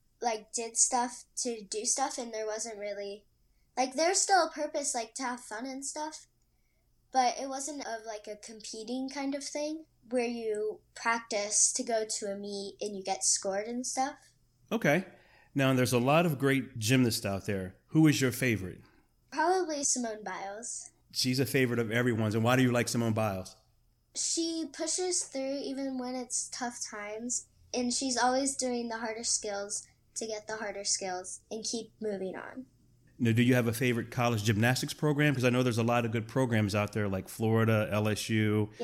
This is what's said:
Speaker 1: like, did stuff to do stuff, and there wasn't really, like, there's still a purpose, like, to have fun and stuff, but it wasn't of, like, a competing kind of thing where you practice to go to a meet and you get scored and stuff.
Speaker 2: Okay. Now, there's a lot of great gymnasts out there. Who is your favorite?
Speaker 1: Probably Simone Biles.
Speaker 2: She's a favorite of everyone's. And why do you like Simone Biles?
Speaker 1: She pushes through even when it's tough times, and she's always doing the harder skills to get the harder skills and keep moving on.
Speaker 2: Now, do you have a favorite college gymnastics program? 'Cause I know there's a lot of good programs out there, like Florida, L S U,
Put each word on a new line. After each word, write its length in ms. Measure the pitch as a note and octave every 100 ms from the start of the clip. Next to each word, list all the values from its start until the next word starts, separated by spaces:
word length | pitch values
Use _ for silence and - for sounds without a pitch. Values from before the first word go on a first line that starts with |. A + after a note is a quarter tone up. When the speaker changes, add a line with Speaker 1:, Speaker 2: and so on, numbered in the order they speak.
| _ -
Speaker 1:
like, 320 | A#3 A3 -
did 240 | - A3+ A3+
stuff 480 | - B3 B3 - - -
to 240 | B3+ A3+
do 220 | G3 G#3+
stuff, 320 | A#3+ - C#4+ C#4+
and 160 | A#3
there 140 | A3 G#3+
wasn't 320 | C4 A#3+ G#3
really, 460 | G#3 G3+ G3+ G#3 _ _ _ _ _ -
like, 180 | C4
there's 260 | C4 E4+ F#4+
still 240 | - F#4+
a 60 | D#4+
purpose, 440 | D4 D4+ D4+ C#4
like, 200 | A#3+ A3+
to 100 | -
have 160 | B3 B3
fun 260 | - G#3+ C4
and 180 | C4
stuff, 440 | C#4 D4+ D#4 D#4 - _ _ _ _ _ _ _ _
but 220 | C4 B3 -
it 80 | C4+
wasn't 360 | C4+ C#4+ C#4+ G#3+
of, 180 | A3+ A3
like, 220 | G#3+ G#3+
a 80 | G#3
competing 720 | - A3 G#3+ A3 A3 C4 C4+
kind 260 | C#4+ C#4
of 80 | C#4+
thing 420 | C#4 D4 D4+ D#4 - _ A3
where 160 | B3 A#3
you 520 | A#3 A3 G#3 G#3+ - _
practice 800 | - A#3 A3+ - G#3 G#3 G#3+ -
to 100 | -
go 220 | A#3+ A3+ A3
to 180 | - G3+
a 100 | G3+
meet 400 | G3+ G3+ G3 -
and 160 | G#3+ G3
you 60 |
get 220 | F#3+ F#3+
scored 420 | - - G3 G3 A3
and 180 | A#3+
stuff. 300 | B3+ C4+ C#4 D4 - _ _ _ -
Speaker 2:
Okay. 340 | A3+ D#3+ D#3+ - - - - _ C#3
Now, 160 | C3+
there's 180 | C3 B2
a 60 | B2
lot 260 | B2+ D#3
of 140 | F3 B2+
great 400 | C#3 C3+ - A#2
gymnasts 480 | A2 C3 A#2+ G#2+ G2+
out 200 | F#2+ -
there. 280 | G2 F2+ - _
Who 180 | D#3 D#3
is 140 | A#2
your 120 | C3
favorite? 500 | A#2 B2+ G2+ F#2 - - _ _ _ _
Speaker 1:
Probably 500 | C#4+ E4 F#4+ D#4+ C#4+
Simone 400 | C#4+ B3+ A3+ G#3+
Biles. 680 | G3+ F3 G3 G#3 A#3+ - - _ _
Speaker 2:
She's 300 | - B2+ B2+
a 60 | B2+
favorite 340 | C#3 B2+ A#2+
of 100 | A2
everyone's. 440 | A#2 B2 A2 G#2+
And 100 | A2
why 100 | A#2
do 80 | B2+
you 80 | B2+
like 160 | A#2+ A#2
Simone 260 | A#2+ A#2
Biles? 440 | A2 G#2+ F#2 F#2 - _ _ _ _ _
Speaker 1:
She 520 | - - E4 E4 E4 C#4
pushes 520 | - D#4+ - F4+ F4
through 360 | - C4+ C4+ C#4
even 320 | C4+ C4+ C4+ B3+
when 180 | B3
it's 360 | B3+ A#3+ - -
tough 280 | - A#3+ -
times, 640 | - G#3 G#3 G#3+ A#3+ - - _ -
and 220 | B3 B3
she's 240 | B3 C4+ A#3
always 360 | B3+ C4 C4+ -
doing 340 | B3+ A#3+ A#3
the 80 | A3+
harder 260 | A#3 A3
skills 600 | A#3 - G#3+ G3+ G3+ - - _ _ -
to 100 | A3
get 200 | G#3+ -
the 100 | A3
harder 280 | G#3 G3
skills 560 | G3+ - F#3+ F3+ F#3 - -
and 140 | A3
keep 280 | - A#3 G#3+ -
moving 380 | G#3+ G3 F#3 -
on. 300 | - C4 B3+ _ _ _ _ -
Speaker 2:
Now, 140 | A#2
do 100 | A2+
you 120 | B2
have 140 | B2 A#2
a 40 |
favorite 380 | A2+ B2+ A#2 A2
college 340 | - A#2+ A2
gymnastics 480 | G#2 G#2 A#2+ C3 D3
program? 420 | - D3+ C#3+ D3+
'Cause 100 | B2
I 40 | B2
know 120 | B2
there's 160 | B2+ A2+
a 40 |
lot 220 | A#2 A#2+
of 80 | A#2
good 160 | A2+ A2
programs 460 | C3 B2+ A2 G#2
out 180 | G#2 G#2
there, 160 | G#2+ G2+
like 180 | F#2+ -
Florida, 640 | - A2 A2+ A2+ G#2+ G#2+
L 160 | G#2 G#2+
S 220 | G#2 -
U, 400 | A2 G#2+ G#2+ G#2 -